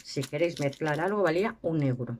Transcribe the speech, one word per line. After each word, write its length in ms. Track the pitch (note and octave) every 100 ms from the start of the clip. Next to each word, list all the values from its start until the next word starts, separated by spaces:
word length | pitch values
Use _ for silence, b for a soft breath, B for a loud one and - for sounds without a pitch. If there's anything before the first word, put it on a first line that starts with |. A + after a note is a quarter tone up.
Si 200 | - D3
queréis 360 | C3+ D3+ E3+ -
mezclar 400 | C#3 - D#3 D3
algo, 220 | F3+ G#3
valía 340 | F3 E3 A3+ -
un 200 | F3 D#3+
euro, 360 | C3+ B2+ A#2+